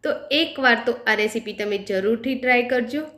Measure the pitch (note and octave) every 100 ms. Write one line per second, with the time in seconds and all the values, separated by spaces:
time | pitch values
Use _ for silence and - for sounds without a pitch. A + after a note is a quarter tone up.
0 | D#4+ - - C#4+ D#4+ - C4 A3+ A#3+ A#3
1 | - G#3+ G#3+ A3+ A3 G3+ G#3 G3 G3+ F#3+
2 | G3 A#3 C4+ C4 B3+ B3 A#3+ B3+ A#3 C#4+
3 | D#4